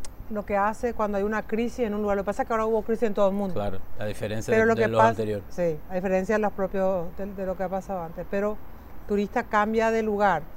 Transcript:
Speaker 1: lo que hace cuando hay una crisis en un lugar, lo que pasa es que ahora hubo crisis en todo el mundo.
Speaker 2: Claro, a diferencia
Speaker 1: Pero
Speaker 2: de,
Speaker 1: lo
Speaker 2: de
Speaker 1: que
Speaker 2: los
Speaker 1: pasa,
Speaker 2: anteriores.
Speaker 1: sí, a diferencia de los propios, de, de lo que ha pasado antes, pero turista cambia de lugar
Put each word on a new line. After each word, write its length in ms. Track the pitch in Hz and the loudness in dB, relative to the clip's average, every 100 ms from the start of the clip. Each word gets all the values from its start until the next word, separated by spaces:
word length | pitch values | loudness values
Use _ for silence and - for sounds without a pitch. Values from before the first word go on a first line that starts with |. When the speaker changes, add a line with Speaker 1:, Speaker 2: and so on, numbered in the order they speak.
| - - - | -6 -6 -6
Speaker 1:
lo 160 | 214 196 | -6 -2
que 100 | 202 | 0
hace 380 | 202 233 240 | 0 0 -2
cuando 240 | 226 208 202 | 0 0 0
hay 60 | |
una 180 | 202 214 | 0 -2
crisis 380 | 202 220 233 - | -2 -2 -2 -2
en 140 | 233 | -2
un 60 | 208 | 0
lugar, 140 | 208 202 | 0 0
lo 60 | |
que 40 | 196 | 0
pasa 160 | 202 | -2
es 40 | 262 | -2
que 60 | |
ahora 100 | 220 | 0
hubo 160 | 220 220 | 0 0
crisis 200 | 214 226 | 0 0
en 100 | 233 | 0
todo 140 | 202 196 | 4 2
el 60 | |
mundo. 200 | 196 202 | 2 0
Speaker 2:
Claro, 260 | 101 101 98 - - | 0 2 2 2 0
a 80 | 104 | -2
diferencia 440 | 101 110 107 - | -2 -4 -2 2
Speaker 1:
Pero 120 | 220 | 4
Speaker 2:
de, 40 | 220 | 4
Speaker 1:
lo 60 | 226 | 4
Speaker 2:
de 60 | |
Speaker 1:
que 60 | 220 | 4
Speaker 2:
los 100 | 220 | 6
Speaker 1:
pasa, 100 | 226 | 4
Speaker 2:
anteriores. 340 | 220 214 202 - | 4 0 -2 -4
Speaker 1:
sí, 260 | - 175 151 - | -2 0 -2 -4
a 40 | 185 | -4
diferencia 400 | 190 185 190 214 | 0 0 2 2
de 20 | |
los 140 | 208 | 0
propios, 540 | - 190 196 190 190 170 - | 0 -2 0 2 0 -2 -6
de, 80 | 196 | -8
de 180 | 196 | -6
lo 100 | 185 185 | -4 -4
que 80 | |
ha 40 | 185 | -4
pasado 320 | 190 185 190 | -4 -4 -6
antes, 220 | 165 165 170 | -6 -8 -4
pero 260 | 202 208 208 - - - - - | -2 0 -2 -6 -10 -12 -10 -2
turista 340 | 202 208 254 | 0 0 -2
cambia 480 | 226 214 208 220 220 | 0 2 2 2 2
de 120 | 226 | 2
lugar 400 | 220 202 208 165 151 | 0 2 4 2 0